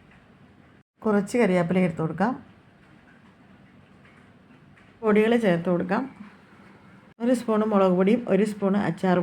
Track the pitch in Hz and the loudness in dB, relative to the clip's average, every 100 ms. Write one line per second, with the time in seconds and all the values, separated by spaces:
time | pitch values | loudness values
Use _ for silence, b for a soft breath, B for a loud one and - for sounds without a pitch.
0 | - - - - - - - _ _ _ | -20 -20 -20 -20 -20 -20 -20 _ _ _
1 | 220 202 202 240 202 180 170 180 185 170 | -2 -2 0 0 2 2 0 0 0 -2
2 | 160 165 214 277 - - _ _ _ - | -6 -4 -4 -4 -12 -20 _ _ _ -20
3 | - - - _ - - - - - - | -20 -20 -20 _ -20 -20 -20 -20 -20 -20
4 | - - - - - - - - - - | -20 -20 -20 -20 -20 -20 -20 -20 -20 -6
5 | 220 208 220 240 208 170 180 175 180 214 | 0 2 2 2 2 0 0 -2 -2 -4
6 | 262 - - - - - - - - - | -6 -12 -20 -20 -20 -20 -20 -20 -20 -20
7 | - - 233 247 226 214 220 202 190 180 | -20 -6 -2 0 0 0 2 2 4 4
8 | 190 240 - 190 208 - 196 196 151 165 | 2 0 0 0 0 -2 -2 -2 -2 -2
9 | 190 180 | 0 0